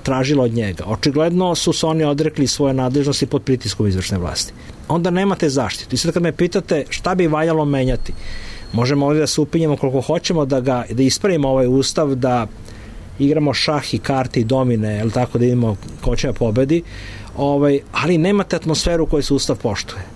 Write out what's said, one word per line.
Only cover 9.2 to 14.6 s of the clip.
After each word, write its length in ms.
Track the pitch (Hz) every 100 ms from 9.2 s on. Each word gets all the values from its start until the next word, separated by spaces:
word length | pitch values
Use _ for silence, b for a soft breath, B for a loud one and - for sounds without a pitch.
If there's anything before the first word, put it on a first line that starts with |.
| 147
se 140 | -
upinjemo 360 | 147 170 160 143
koliko 240 | 135 135
hoćemo 440 | 127 165 - 170 139
da 140 | 135
ga, 240 | 127 123 120
da 140 | 117
ispravimo 460 | 131 - 208 170 139
ovaj 180 | 131 127
ustav, 480 | 131 131 - 151 135
da 320 | 127 123 107 - B B B B B -
igramo 340 | 143 151 147
šah 400 | 120 - 147 -
i 40 | -
karte 400 | - 135 127 -
i 40 |
domine, 520 | 113 131